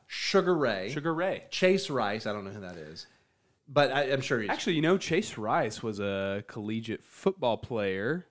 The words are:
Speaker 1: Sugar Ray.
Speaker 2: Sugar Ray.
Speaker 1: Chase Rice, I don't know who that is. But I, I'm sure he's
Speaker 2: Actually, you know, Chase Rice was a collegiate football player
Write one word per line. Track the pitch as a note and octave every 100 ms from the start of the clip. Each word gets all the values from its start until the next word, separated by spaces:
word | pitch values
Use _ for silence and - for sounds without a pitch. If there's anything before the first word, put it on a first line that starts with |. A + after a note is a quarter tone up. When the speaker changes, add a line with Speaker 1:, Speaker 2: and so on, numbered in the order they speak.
| -
Speaker 1:
Sugar | - - G3 F3+ E3+
Ray. | C3 G2 G2
Speaker 2:
Sugar | D3 D#3
Ray. | D#3+ F#3 A2+ -
Speaker 1:
Chase | - F#3 F#3+ F#3+
Rice, | C3+ G#2 A2 A2+
I |
don't | G#2
know | G2
who | G#2
that | F#2 F2
is. | D2+ E2 - _ _ _ _ _ -
But | C#3 C#3
I, | C3+ C3+
I'm | C3+
sure | B2+ B2
he's | G#2
Speaker 2:
Actually, | - - D#3+
you |
know, | D#3 F#3+
Chase | - E3+ G#3+ -
Rice | G#2+ D#3 B2 -
was | A#2 G2+
a | G2+ G2 G2 G2+ G#2
collegiate | - G#2 A2 A2+ -
football | - - F#3+ F#3+ B2+ G#2+
player | - A#2 G2 F#2+ A2 E3+ -